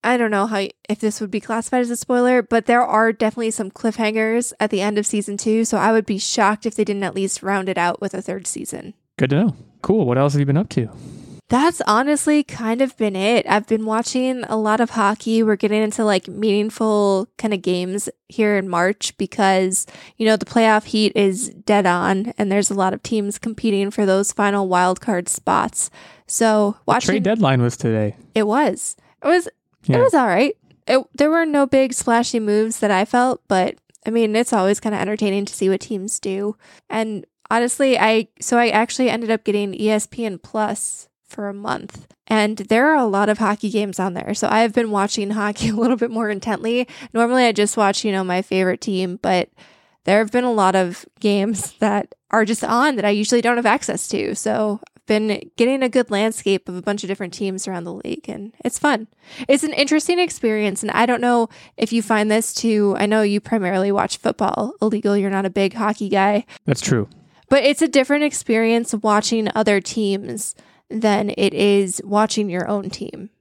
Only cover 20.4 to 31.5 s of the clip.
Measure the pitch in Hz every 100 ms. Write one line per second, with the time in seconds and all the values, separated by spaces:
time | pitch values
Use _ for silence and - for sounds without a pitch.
20.4 | 185 247 226 214 - 214 214 - 202 190
21.4 | 262 - - 208 185 175 185 190 226 -
22.4 | 208 196 196 196 190 185 - 220 202 -
23.4 | 226 220 226 202 202 208 202 190 202 -
24.4 | 202 202 190 180 180 185 - 185 180 -
25.4 | - 185 - - - - - - _ -
26.4 | 226 214 208 220 - 226 - - 185 226
27.4 | 160 131 120 - 117 110 104 - _ -
28.4 | 214 233 294 - - - _ _ 269 349
29.4 | 339 _ _ _ - - 508 320 240 175
30.4 | 285 - _ _ - 262 - - 294 330
31.4 | 330